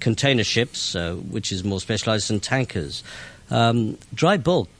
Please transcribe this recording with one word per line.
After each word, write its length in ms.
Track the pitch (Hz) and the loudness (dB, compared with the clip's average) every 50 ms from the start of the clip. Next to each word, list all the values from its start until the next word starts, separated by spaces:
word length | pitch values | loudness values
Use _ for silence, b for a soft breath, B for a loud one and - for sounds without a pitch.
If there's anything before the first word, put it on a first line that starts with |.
container 420 | - 123 110 - - 139 135 117 | 0 0 0 2 2 4 4 4
ships, 540 | 101 - - 113 123 - - - - - - | 2 2 2 0 0 0 -2 -6 -6 -4 -4
uh, 180 | 90 85 82 87 | -4 -4 -4 -4
which 380 | 87 - - 117 113 101 - | -6 -8 -8 -6 -6 -4 -4
is 100 | 101 92 | -4 -2
more 160 | 90 104 98 92 | -2 -2 -2 -2
specialized, 540 | - - 110 104 - 113 110 107 92 - | -2 -2 -4 -2 0 0 0 0 0 0
and 100 | 110 101 | -2 -2
tankers. 600 | - - 131 135 127 - - 95 76 67 - - B B B B B B B B B - | 0 0 0 0 0 -2 -4 -4 -6 -6 -8 -12 B B B B B B B B B -2
Um, 460 | 120 117 117 117 117 120 110 107 - - - - | 2 4 4 4 4 4 2 0 -2 -8 -12 -12
dry 240 | - - 156 170 208 | -2 2 4 4 4
bulk, 320 | 185 117 160 180 151 95 - - | 4 2 2 2 2 0 -2 -8